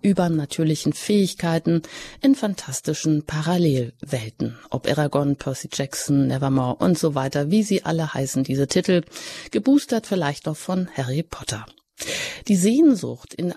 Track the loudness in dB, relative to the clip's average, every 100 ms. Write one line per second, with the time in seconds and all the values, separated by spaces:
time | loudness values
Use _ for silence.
0 | 2 2 2 0 -2 0 0 2 -2 -2
1 | 0 2 2 0 0 0 2 0 -2 -16
2 | -16 0 2 2 0 -4 -8 -6 -4 -2
3 | 2 0 0 -4 0 2 4 2 -2 -8
4 | -6 -6 -6 -6 -6 -6 -8 -2 0 0
5 | 2 2 0 -2 -4 -8 -8 -6 -6 -6
6 | 0 2 2 0 0 0 0 0 2 2
7 | 2 0 -2 -2 2 2 2 0 0 -2
8 | -2 -4 -2 -2 -2 0 2 2 2 0
9 | 0 -14 -14 -14 -4 -2 4 4 4 -4
10 | -2 -2 -2 -4 -6 -8 -4 -4 -4 -4
11 | -4 -4 -4 -8 -8 -8 -10 -20 _ -12
12 | -8 -8 -8 -10 0 2 4 6 6 4
13 | -2 -10 -12 -6 -6